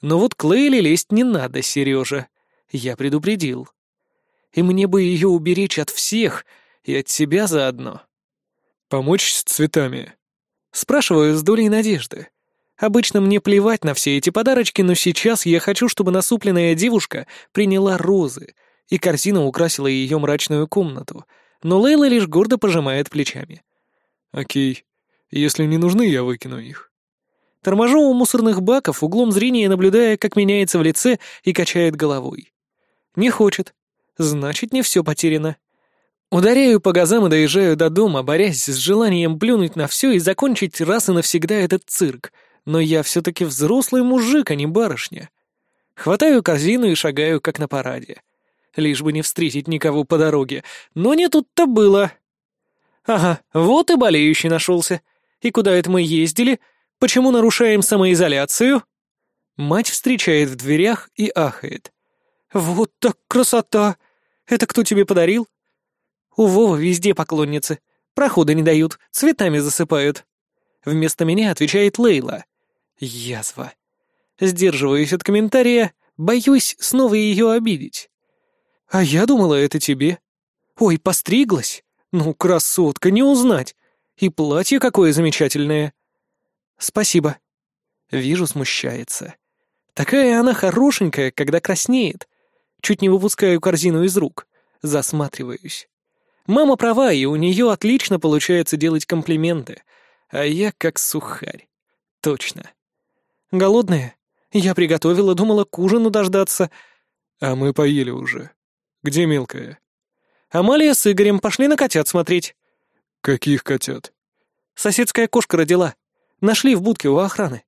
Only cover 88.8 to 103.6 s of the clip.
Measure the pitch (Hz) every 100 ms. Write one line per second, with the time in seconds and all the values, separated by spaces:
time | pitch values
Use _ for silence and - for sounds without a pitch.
88.8 | 131 117 120 - - - _ _ _ _
89.8 | _ - 147 269 262 233 247 233 190 175
90.8 | 277 - 185 143 135 - 143 165 - 185
91.8 | - 254 202 - - _ _ _ _ _
92.8 | - 208 196 190 202 - 196 170 185 170
93.8 | 175 160 180 185 151 - - _ _ _
94.8 | 151 143 135 151 143 - 131 120 - -
95.8 | - _ _ _ _ _ - 220 302 262
96.8 | 233 226 262 156 135 151 170 185 247 202
97.8 | 208 254 - 185 156 151 - 175 160 156
98.8 | 160 160 - 170 156 160 160 165 123 -
99.8 | _ _ _ _ _ 139 147 156 208 -
100.8 | 165 - - 160 - - - - _ _
101.8 | _ _ _ _ - 135 - - - _
102.8 | _ _ _ _ _ _ _ 185